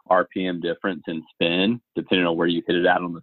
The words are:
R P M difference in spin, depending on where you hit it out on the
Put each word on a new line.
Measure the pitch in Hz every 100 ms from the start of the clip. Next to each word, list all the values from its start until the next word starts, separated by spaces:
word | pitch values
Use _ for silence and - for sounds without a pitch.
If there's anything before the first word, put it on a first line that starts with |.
| -
R | 92 87
P | 95 95
M | 87
difference | 85 85 101 82 -
in | 82 -
spin, | - 85 87 98 120 - -
depending | - 95 87
on | 82
where | 87
you | 85 -
hit | 87
it | 90
out | 90
on | 87
the | 85